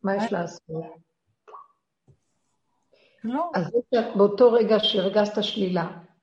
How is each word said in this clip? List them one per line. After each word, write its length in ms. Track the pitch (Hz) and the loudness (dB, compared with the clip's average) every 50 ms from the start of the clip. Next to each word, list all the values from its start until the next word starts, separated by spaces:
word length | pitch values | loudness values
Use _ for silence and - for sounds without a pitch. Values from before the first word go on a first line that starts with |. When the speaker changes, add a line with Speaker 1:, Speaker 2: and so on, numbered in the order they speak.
| - | -4
Speaker 1:
מה 120 | 196 196 | -4 -2
יש 160 | 202 214 233 | -2 -2 -4
Speaker 2:
מה 80 | - 175 | -4 -4
Speaker 1:
לעשות? 440 | 170 170 175 - _ - 160 160 165 160 165 - _ _ _ _ _ _ _ _ _ - - - - _ _ _ _ _ _ _ _ _ - _ _ _ _ _ _ _ _ _ _ _ _ _ _ _ _ _ _ _ _ _ - | -6 -8 -10 -16 _ -12 -12 -12 -10 -12 -16 -20 _ _ _ _ _ _ _ _ _ -20 -20 -20 -20 _ _ _ _ _ _ _ _ _ -20 _ _ _ _ _ _ _ _ _ _ _ _ _ _ _ _ _ _ _ _ _ -8
Speaker 2:
לא. 280 | 220 247 285 339 349 311 | -6 -4 -4 -4 -2 -2
Speaker 1:
אז 100 | - 170 | -4 -4
זה 140 | - - 240 - _ - | -2 -2 -4 -2 _ -2
שאת 220 | 233 220 - - | 0 0 0 2
באותו 340 | 196 202 202 202 - 247 240 | 2 2 2 6 6 6 6
רגע 280 | 226 240 220 196 220 202 | 6 4 4 4 2 2
שהרגשת 640 | - - - 202 180 196 196 208 208 208 - 220 202 | 2 2 0 0 0 2 2 0 0 0 -2 -4 -4
שלילה 540 | - - 214 196 180 180 175 170 170 - - - - _ _ | -4 -4 -4 -2 -2 0 -2 -4 -4 -8 -14 -20 -20 _ _